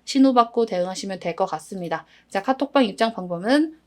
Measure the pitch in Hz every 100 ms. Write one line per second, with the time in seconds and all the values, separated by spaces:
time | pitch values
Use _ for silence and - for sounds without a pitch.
0 | - 277 269 247 233 240 226 180 180 190
1 | 196 190 185 165 190 - - 190 170 160
2 | - _ _ 202 196 262 277 285 233 196
3 | 226 226 180 170 196 285 320 -